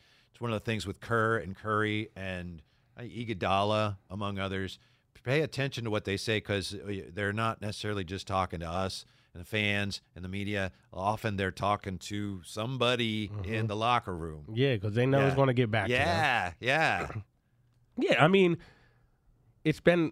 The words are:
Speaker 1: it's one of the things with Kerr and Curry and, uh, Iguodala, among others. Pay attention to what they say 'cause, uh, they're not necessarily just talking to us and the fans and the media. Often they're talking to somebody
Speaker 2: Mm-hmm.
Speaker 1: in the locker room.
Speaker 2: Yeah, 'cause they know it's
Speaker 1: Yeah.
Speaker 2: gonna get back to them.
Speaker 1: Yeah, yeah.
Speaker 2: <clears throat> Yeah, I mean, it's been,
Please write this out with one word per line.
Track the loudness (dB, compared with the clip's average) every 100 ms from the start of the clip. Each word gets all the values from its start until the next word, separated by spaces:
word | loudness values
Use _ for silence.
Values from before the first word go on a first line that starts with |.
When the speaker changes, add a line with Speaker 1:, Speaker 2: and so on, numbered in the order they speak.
| _ _ _
Speaker 1:
it's | -8
one | -4
of | -2
the | -2
things | -4 -4
with | -8
Kerr | 0 2 2 0
and | -4 -8
Curry | -2 0 0 -2 -4 -8
and, | -8 -6 -8 -12 -18 _ _ -16
uh, |
Iguodala, | -12 -8 -6 -2 0 2 2 2 0 -4 -10
among | -6 -4 -4
others. | -4 -4 -6 -10 _ _ _ -10
Pay | -2 0
attention | 0 -2 -4 -4
to | -2
what | -2 0
they | -2
say | 0 0
'cause, | 0 -2 -2
uh, | -6 -8 -8 -8
they're | -4 -2
not | 0 -2 -2
necessarily | -6 -6 -4 -4 -4
just | -8 -2
talking | -2 -2 -4
to | -4
us | -2 -4 -6 -14 _ _
and | -18
the | -4
fans | 0 2 0 -2 -6 _ -14
and | -10
the |
media. | -6 -4 -2 -4 -6 _
Often | -2 0 0 -2 0
they're | -2
talking | 0 -2 -2 -4 -8
to | -6 -6 -6 -8
somebody | -10 -6 -4 0 2 2 0 -2 -4
Speaker 2:
Mm-hmm. | -6 -4
Speaker 1:
in | -2 0
the | 0
locker | 2 2 0 -6
room. | -6 -8 -6
Speaker 2:
Yeah, | 0 2 2
'cause | 0 2
they | 4
know | 4 4
it's |
Speaker 1:
Yeah. | 4
Speaker 2:
gonna | 4
get | 4 4
back | 2 2
to |
them. | 2 2
Speaker 1:
Yeah, | 2 2 2 0 -2
yeah. | 0 2 4 2 -2 -8
Speaker 2:
<clears throat> | -12 _ _ _ _ _ _ 0
Yeah, | 4 6
I | 6
mean, | 8 6 4 -4 -20 _ _ _ _ _ _ _ _ -2
it's | 2
been, | 4 4 4